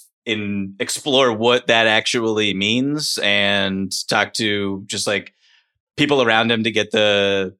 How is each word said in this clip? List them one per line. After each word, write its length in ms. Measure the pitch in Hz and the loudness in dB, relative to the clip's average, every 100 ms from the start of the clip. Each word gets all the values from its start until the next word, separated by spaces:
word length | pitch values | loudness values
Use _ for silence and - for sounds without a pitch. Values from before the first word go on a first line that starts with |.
| - _ 120 | -20 _ -8
in-, 500 | 104 101 101 98 98 | -6 -6 -6 -8 -8
explore 520 | 123 - 151 131 127 | -8 -6 0 2 2
what 360 | 107 117 123 - | 2 2 2 2
that 200 | 113 110 | 2 4
actually 680 | 110 - 123 113 107 107 | 2 0 -2 0 0 0
means 640 | 95 104 120 139 151 147 - | 0 0 0 -2 -4 -4 -2
and 680 | 101 101 101 101 98 95 95 - - | 0 2 2 0 0 -2 -4 -6 -4
talk 240 | 107 98 | -2 -2
to 500 | - 107 101 98 98 98 | -4 -4 -2 -4 -6 -8
just, 220 | 101 110 | -6 -4
like, 260 | 98 - _ _ _ _ _ _ - | -4 -6 _ _ _ _ _ _ -2
people 260 | 143 139 | 2 4
around 300 | 113 110 117 | 4 4 2
him 120 | 113 113 | 0 0
to 60 | |
get 200 | 107 104 | -2 0
the, 640 | 107 104 101 98 98 92 | 2 2 2 2 0 -4